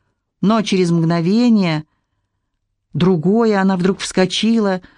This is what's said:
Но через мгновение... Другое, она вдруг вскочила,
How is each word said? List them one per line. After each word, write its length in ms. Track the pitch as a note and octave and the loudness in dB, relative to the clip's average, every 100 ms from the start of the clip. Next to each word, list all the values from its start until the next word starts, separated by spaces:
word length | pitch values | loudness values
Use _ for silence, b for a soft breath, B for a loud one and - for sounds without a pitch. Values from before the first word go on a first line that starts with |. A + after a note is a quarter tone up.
| _ _ _ - | _ _ _ -4
Но 220 | F#3 A3 | 0 0
через 280 | - F#3 F3 | 0 0 0
мгновение... 920 | E3+ E3 E3+ E3 A3 B3 G#3+ F3 D#3 - _ _ _ _ _ _ _ _ _ _ | 0 0 0 0 2 2 2 0 -4 -8 _ _ _ _ _ _ _ _ _ _
Другое, 680 | D3 F3+ F3 E3+ A3 A3+ G3+ | -2 0 0 0 0 2 0
она 160 | G3 F#3+ | 0 0
вдруг 220 | F#3 F#3+ | -2 -4
вскочила, 840 | - - F3+ - G#3+ A3+ G3+ F#3 b | -4 -2 -2 0 0 0 0 -4 b